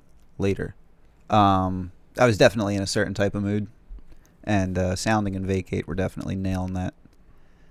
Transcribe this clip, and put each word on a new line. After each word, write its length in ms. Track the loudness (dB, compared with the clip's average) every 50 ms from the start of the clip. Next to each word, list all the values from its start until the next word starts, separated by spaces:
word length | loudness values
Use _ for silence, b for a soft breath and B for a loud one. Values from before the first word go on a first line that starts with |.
| -20 -20 -20 -20 -20 -16 -6
later, 380 | -2 -2 0 0 -2 -4 -8 -10 -14 -20 -20 -20 -20 -20 -20 _ -20 -4 2
um, 600 | 4 6 6 6 6 4 2 0 -2 -4 -6 -8 -12 -18 -20 -8 0 4
I 60 | 4
was 100 | 4 6
definitely 380 | 6 6 4 4 2 -2 -2 -2
in 80 | -2 -2
a 40 |
certain 260 | -2 0 0 -2 -2 0
type 220 | -2 -2 0 0
of 80 | -2 -2
mood, 240 | -2 -2 -2 -4 -6 -10 -18 -20 -18 -16 -16 -16 -18 -20 -20 -20 -20 -20 -10 -4
and, 340 | 0 0 0 0 0 0
uh, 180 | 0 0 0 -2
Sounding 400 | -2 0 0 0 0 0 -2 -4
and 100 | -4 -2
Vacate 420 | -2 -2 -2 -2 -4 -4 -6 -4
were 80 | -4 -4
definitely 400 | -4 -4 -4 -4 -8 -8 -6 -4
nailing 380 | -4 -2 -2 -2 -2 -4 -4 -4
that. 200 | -4 -6 -6 -8 -12 -18 -20 -20 -20 -20 -20 -20 -20 -20 -20 -20 -20 -20 -20